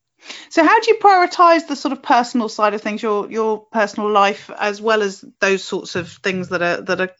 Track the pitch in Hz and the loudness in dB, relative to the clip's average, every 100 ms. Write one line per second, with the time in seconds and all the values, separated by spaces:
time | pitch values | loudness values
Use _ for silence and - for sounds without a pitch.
0 | _ _ - - - - 330 440 453 440 | _ _ -20 -20 -4 0 4 4 4 4
1 | 403 370 359 359 339 330 330 277 285 269 | 4 4 2 4 4 4 0 -6 -6 -6
2 | - 247 247 247 220 - 214 208 214 208 | 0 2 2 -2 -4 0 0 0 -6 -6
3 | 226 208 - 220 220 214 - 226 208 220 | -2 -2 -4 -4 -2 -4 -6 -4 -2 -2
4 | 208 208 196 208 - - 208 202 214 220 | -2 2 2 0 -10 -8 -6 -4 0 0
5 | 202 190 - _ 196 190 - 185 - 185 | 0 -6 -16 _ -2 -2 -4 -10 -8 -8
6 | 170 - 202 185 175 175 175 165 - 180 | -10 -8 -6 -6 -6 -4 -2 -2 -4 -4
7 | 185 | -4